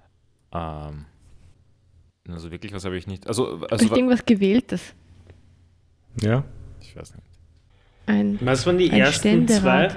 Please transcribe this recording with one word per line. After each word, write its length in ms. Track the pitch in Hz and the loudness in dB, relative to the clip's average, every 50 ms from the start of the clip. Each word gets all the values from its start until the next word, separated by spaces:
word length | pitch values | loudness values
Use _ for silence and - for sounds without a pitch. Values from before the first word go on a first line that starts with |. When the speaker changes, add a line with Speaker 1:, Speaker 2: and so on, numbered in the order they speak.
| _ _ _ _ _ _ _ _ _ _ - | _ _ _ _ _ _ _ _ _ _ -10
Speaker 1:
Ähm, 520 | 85 82 80 78 76 76 76 73 73 76 - _ _ _ - - - - - - _ _ _ _ _ _ _ _ _ _ _ _ _ - - | -8 -8 -8 -8 -10 -12 -12 -12 -14 -16 -18 _ _ _ -20 -20 -20 -20 -20 -20 _ _ _ _ _ _ _ _ _ _ _ _ _ -18 -16
also 200 | 87 82 82 82 | -14 -12 -12 -12
wirklich, 200 | 85 85 101 101 101 | -14 -12 -14 -12 -12
was 120 | 92 90 | -10 -8
habe 120 | 92 92 90 | -6 -6 -6
ich 100 | - 101 | -8 -8
nicht? 200 | 95 92 - - | -12 -10 -8 -6
Also, 180 | 113 113 131 - - | -4 -2 -2 -4 -4
also 120 | - - - | -8 -6 -4
Speaker 2:
Vielleicht 240 | - 208 233 208 | 0 2 2 2
Speaker 1:
wa- 40 | 277 254 | 2 2
Speaker 2:
irgendwas 280 | 254 254 247 226 - | 2 2 0 0 2
Gewähltes. 680 | - 226 190 196 190 208 254 - - 180 180 - - - _ _ _ - - - - - - _ _ _ _ _ _ _ _ _ _ _ _ _ _ - - | 2 2 2 4 2 2 2 0 -2 -6 -8 -8 -12 -20 _ _ _ -20 -20 -20 -20 -20 -20 _ _ _ _ _ _ _ _ _ _ _ _ _ _ -8 -4
Speaker 3:
Ja? 220 | 107 107 117 135 143 - - - - - - - | 0 0 0 0 -2 -6 -12 -18 -18 -20 -20 -20
Speaker 1:
Ich 140 | - - - | -20 -20 -20
weiß 180 | - - - - | -20 -20 -20 -20
nicht. 100 | - - _ - - - _ _ _ _ _ _ _ _ _ _ _ - - | -20 -20 _ -20 -20 -20 _ _ _ _ _ _ _ _ _ _ _ -4 0
Speaker 2:
Ein, 320 | 208 - 104 101 101 104 | 0 2 2 0 -2 -2
Speaker 4:
Was 240 | 123 127 131 131 - | 0 0 0 2 2
waren 120 | 175 180 180 | 2 2 4
die 120 | 180 160 | 4 4
Speaker 2:
ein 100 | - - | 4 4
Speaker 4:
ersten 200 | 131 143 156 - - 208 220 233 240 | 4 4 2 2 2 4 4 4 4
Speaker 2:
Ständerat, 460 | 233 220 202 196 131 127 143 170 196 - | 4 4 4 4 4 4 4 2 2 0